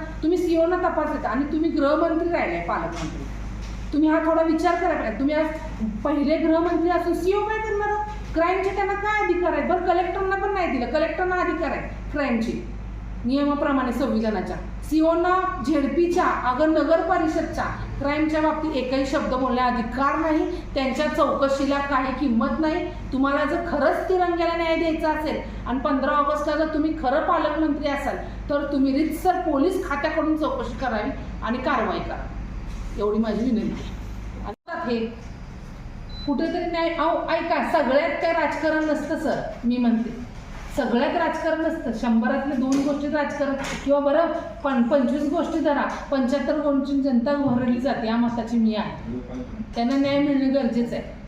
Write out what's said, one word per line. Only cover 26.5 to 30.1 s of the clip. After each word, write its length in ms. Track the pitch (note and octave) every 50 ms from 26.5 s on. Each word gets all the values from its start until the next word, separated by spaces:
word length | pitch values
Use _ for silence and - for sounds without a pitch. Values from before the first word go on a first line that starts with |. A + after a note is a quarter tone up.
| D4
जर 180 | D4+ D#4+ D#4 -
तुम्ही 200 | - D4+ D#4+ D#4 -
खरं 200 | - B3+ C4 D#4
पालकमंत्री 640 | F4+ F#4 F4 D#4+ D#4 D4+ D4+ D#4+ D#4+ D4 C#4 - - C#4+
असाल, 300 | C#4 - - B3 G3 F#3 - - - - - -
तर 220 | D4 C#4+ D4 -
तुम्ही 220 | D4 C#4 C4+ C#4 C4+
रीतसर 460 | C#4+ D#4+ D#4 - - - F#4 F4+ F4+
पोलीस 500 | F4 E4 D4 C4+ C#4 F4+ - - - -
खात्याकडून 480 | C#4+ C#4+ D#4 D#4